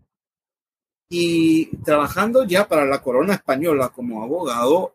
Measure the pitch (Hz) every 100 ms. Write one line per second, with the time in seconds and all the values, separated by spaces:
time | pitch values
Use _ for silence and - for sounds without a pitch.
0 | _ _ _ _ _ _ _ _ _ _
1 | - 175 170 170 160 160 160 - - 147
2 | 139 175 214 247 233 180 202 160 139 135
3 | 131 123 185 190 - 135 165 143 123 -
4 | 120 110 117 170 156 120 123 175 185